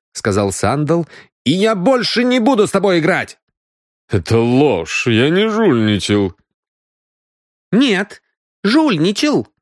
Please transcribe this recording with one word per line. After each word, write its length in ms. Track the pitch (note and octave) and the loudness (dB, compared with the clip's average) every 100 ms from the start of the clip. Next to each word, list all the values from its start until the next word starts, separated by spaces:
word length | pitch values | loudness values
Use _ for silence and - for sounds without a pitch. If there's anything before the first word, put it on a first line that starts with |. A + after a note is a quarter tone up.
| _ | _
сказал 380 | - A2+ G2 G2 | -6 -2 0 -2
Сандал, 540 | - G2 C#3 D3 E3+ D#3 - - _ | -2 -2 -2 0 -2 -4 -12 -20 _
"и 80 | B2 | -4
я 220 | F3+ A3 | 0 0
больше 500 | G#3 F3+ B3+ G3+ A3+ | 0 0 0 0 -2
не 160 | B3 B3 | 0 2
буду 260 | A3+ A#3 G3 | 2 2 0
с 40 | |
тобой 300 | F#3+ G3 F3 | 0 0 0
играть!" 380 | E3 D#3 - - _ _ _ _ _ _ - | 0 -2 -4 -14 _ _ _ _ _ _ -6
"Это 300 | G2 - A2+ | -6 0 0
ложь, 680 | A#2 B2+ D3 F#2 E2 - - | 2 2 2 0 -4 -4 0
я 240 | A2+ C#3 | 0 2
не 180 | F3+ A3 | 0 0
жульничал!" 840 | G#3+ G#3+ A#2+ G#2+ G2+ - G#2 G2 - _ _ _ _ _ _ _ _ _ _ _ _ _ | 0 2 2 2 0 0 0 -2 -6 _ _ _ _ _ _ _ _ _ _ _ _ _
"Нет, 500 | G#3 C4+ F#3 G3+ - _ _ _ _ | 0 2 0 -4 -12 _ _ _ _
жульничал!" 840 | G3 D4 D#4 E3 F3 G#3 D4+ G3 G#2 _ | 0 2 2 0 0 0 0 -2 -4 _